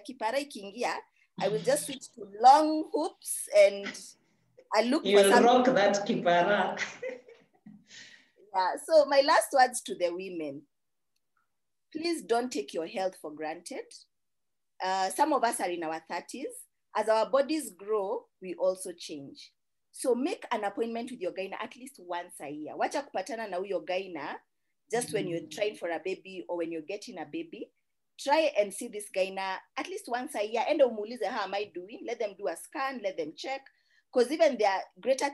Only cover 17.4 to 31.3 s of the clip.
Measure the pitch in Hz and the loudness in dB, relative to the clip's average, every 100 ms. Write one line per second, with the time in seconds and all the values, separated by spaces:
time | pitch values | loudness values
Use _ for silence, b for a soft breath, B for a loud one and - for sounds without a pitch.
17.4 | 277 311 226 180 202 214 196 247 - _ | 2 -2 -4 -10 -2 -2 -2 -4 -8 _
18.4 | 185 - 185 185 190 170 - 147 139 - | -10 -2 0 0 -6 -12 -12 -12 -14 -18
19.4 | - _ _ _ _ - 277 240 320 440 | -20 _ _ _ _ -4 0 2 0 -4
20.4 | - 226 202 202 233 226 240 247 175 180 | -6 -4 -4 -4 -4 -6 -8 -6 -6 -6
21.4 | 196 - 240 - 254 - 175 175 180 - | -8 -8 -12 -14 -20 -16 -8 -8 -8 -12
22.4 | 147 151 143 147 247 294 285 202 185 226 | -12 -10 -8 -4 -2 -2 -6 -6 -6 -8
23.4 | 214 180 202 175 160 185 190 156 160 262 | -6 -6 -4 -6 -4 -6 -6 -10 -10 -12
24.4 | _ _ _ _ - 226 160 147 156 170 | _ _ _ _ -6 -4 -2 -4 -4 -6
25.4 | 160 226 208 208 175 156 190 190 190 190 | -6 -4 -4 -4 -6 -4 -6 -8 -10 -14
26.4 | - 175 165 165 156 196 240 180 147 160 | -8 -6 -6 -8 -10 -12 -12 -12 -10 -10
27.4 | - 220 - _ _ _ _ - 269 311 | -10 -12 -16 _ _ _ _ -8 0 2
28.4 | 311 - 202 - 240 208 - 190 190 190 | 4 2 0 -2 -10 -10 -6 -2 -2 -2
29.4 | 190 185 - - 359 381 - 240 254 233 | -6 -6 -8 -10 -8 -8 -6 -6 -4 -6
30.4 | 214 226 269 311 247 220 214 240 202 | -2 0 2 4 4 2 -8 -4 -4